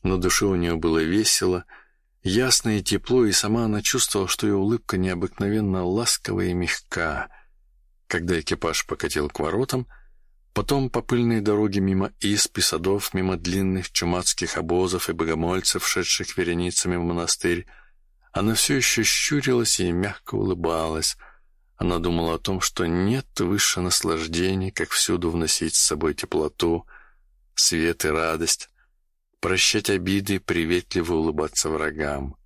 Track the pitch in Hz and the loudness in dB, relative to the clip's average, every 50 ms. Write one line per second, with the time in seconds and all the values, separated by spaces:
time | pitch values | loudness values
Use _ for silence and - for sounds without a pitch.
0 | - 95 95 90 87 92 87 - 107 101 95 90 87 85 85 82 80 82 80 80 | 0 0 0 2 2 2 2 2 2 2 2 2 2 0 0 0 2 2 2 2
1 | 80 80 92 107 107 - - - - 92 90 90 - _ - - - _ _ _ | 2 2 2 2 2 2 2 2 2 0 0 -2 -4 _ -20 -20 -20 _ _ _
2 | _ _ _ _ _ 98 92 113 127 127 123 - - 117 107 104 90 - 101 98 | _ _ _ _ _ 0 2 2 4 4 2 2 2 2 0 0 0 0 -2 -2
3 | - - 120 127 120 104 92 - - 104 110 113 117 110 104 104 101 - - 127 | 0 2 4 4 4 4 4 2 2 2 2 2 2 0 0 0 0 0 0 0
4 | - - - 104 95 92 - - - 104 101 98 98 104 117 117 - - - 92 | 0 0 0 -2 0 -2 -2 0 0 2 2 2 2 2 0 -2 -2 -4 -2 0
5 | 92 95 92 87 95 92 - - 101 101 104 110 107 98 92 92 90 90 92 107 | 0 0 0 -2 -4 -6 -4 -4 -2 0 0 0 0 0 0 0 0 0 0 0
6 | 117 - - - _ - 101 95 90 90 90 90 87 82 - - - _ - 90 | 0 0 -2 -2 _ -4 -4 -2 -2 -2 0 -2 -2 -2 -4 -6 -8 _ -4 -4
7 | 85 80 76 - - - - - - _ _ _ _ _ _ _ _ _ _ _ | -2 -2 -4 -6 -8 -12 -14 -20 -20 _ _ _ _ _ _ _ _ _ _ _
8 | _ _ - 87 85 87 90 82 78 - - 76 - 82 80 - - - 78 - | _ _ -4 -4 0 0 0 0 0 -2 -4 -2 -2 -2 -2 -2 -4 -4 -6 -4
9 | - 76 - 78 73 73 - - 78 78 85 107 131 - - 127 123 - - - | -4 -4 -2 -2 -2 -4 -4 -4 -4 -2 0 -2 -2 0 -2 -4 -4 -6 -14 -20
10 | - - - - - _ _ _ _ _ _ 107 101 - 143 139 131 123 - 120 | -20 -20 -20 -20 -20 _ _ _ _ _ _ -4 0 0 0 0 0 0 -2 -4
11 | 110 - 127 120 120 117 117 110 101 104 104 104 107 104 98 101 95 95 95 95 | -2 0 0 2 2 2 2 2 2 2 2 2 2 2 2 2 2 2 2 2
12 | 95 - - _ - 101 104 104 - - _ 104 95 - - 80 85 95 98 101 | 0 -2 -4 _ 0 0 2 2 0 -2 _ -2 -2 0 0 0 0 0 0 0
13 | - - - 95 92 92 92 85 85 87 90 98 98 95 92 92 90 - - - | -2 -4 -2 0 0 0 -2 -2 -2 -2 0 0 0 0 0 -2 -4 -4 -4 -2
14 | - 87 87 90 90 - - - 90 82 - 85 82 80 87 90 92 90 92 90 | 0 0 0 0 0 -2 -2 -2 -4 -4 -4 -6 -2 0 2 2 2 2 0 -2
15 | - - 85 82 82 80 80 80 82 85 92 95 90 - - 95 - - - - | -2 -4 -2 -2 0 0 0 0 0 0 0 0 0 -2 -2 -2 -2 -2 -2 -2
16 | 87 - - - 92 - - - 90 85 85 85 87 90 87 - - 92 90 87 | 0 0 -2 -2 -2 -6 -4 -2 -2 0 0 -2 -2 -2 -2 -2 -2 -2 -2 -2
17 | 87 87 87 85 85 82 - - - 90 85 85 - - - - - - _ _ | -2 -2 -2 -2 -2 -2 -4 0 0 0 0 0 -4 -12 -20 -20 -20 -20 _ _
18 | _ _ _ _ _ _ - - 98 110 110 - - - 143 135 120 - - - | _ _ _ _ _ _ -4 0 0 0 2 0 0 0 2 2 2 2 2 2
19 | 110 - - - - - 147 147 135 139 127 120 117 - - - 90 87 85 87 | 2 2 2 0 0 0 0 0 0 2 2 2 2 0 0 0 0 0 2 0
20 | 95 104 107 - _ - - 101 101 95 92 87 82 82 82 80 80 80 80 78 | 0 -2 -4 -8 _ -6 -4 -2 0 0 -2 0 0 0 0 0 0 -2 -2 -2
21 | 80 - - - - - - _ _ _ _ _ _ _ _ _ - 87 87 85 | -2 -2 -4 -6 -14 -20 -20 _ _ _ _ _ _ _ _ _ 0 0 0 2
22 | 82 87 85 82 82 82 82 82 - - 95 92 - - - - 92 85 85 90 | 0 0 2 2 2 0 -2 -2 -2 -2 -2 0 -2 -2 -2 -2 -2 0 2 2
23 | 92 101 120 135 135 - - - - 87 98 104 - - - 92 90 90 85 - | 2 2 0 0 -4 -8 -4 -2 0 0 2 2 2 0 0 0 0 0 0 0
24 | - 87 82 80 80 80 82 85 90 95 95 95 95 95 - - 90 - - - | 0 0 -2 -2 -2 -2 -2 0 0 0 0 0 -2 -4 -4 -4 -4 -2 0 0
25 | - - 92 87 87 82 80 85 82 78 - - 85 80 - - - - 78 73 | 2 2 0 0 0 0 0 0 0 0 0 0 -2 0 2 2 2 2 0 0
26 | 82 78 73 - - - - 80 76 76 - _ - 85 82 85 - - - - | 0 -2 -2 -2 -6 -2 -2 0 0 -2 -2 _ 0 0 0 0 -2 -10 -20 -20
27 | - - _ _ _ _ _ _ _ _ _ - - - 87 82 80 85 82 - | -20 -20 _ _ _ _ _ _ _ _ _ 0 2 2 2 2 2 2 0 0
28 | - 78 76 80 80 82 80 80 82 80 - - - _ _ _ _ _ _ _ | 0 0 0 2 0 0 0 0 0 0 -2 -2 -4 _ _ _ _ _ _ _
29 | _ _ _ _ _ _ _ _ - 85 95 92 - - - 107 101 - 101 95 | _ _ _ _ _ _ _ _ -2 0 2 2 2 2 2 2 2 2 0 0
30 | 90 92 95 101 98 101 101 92 - - 87 85 82 80 87 87 - _ - 92 | 0 0 0 0 0 0 -2 -2 -2 -2 0 0 2 2 0 0 0 _ -2 -2
31 | 85 85 87 80 80 80 76 76 78 76 - - - 80 78 78 78 76 73 78 | 0 2 0 2 2 0 0 0 -4 -2 -2 -2 -2 0 -2 0 -2 -2 -2 -2
32 | 76 73 73 71 69 69 71 _ _ | -4 -2 -2 -4 -6 -8 -10 _ _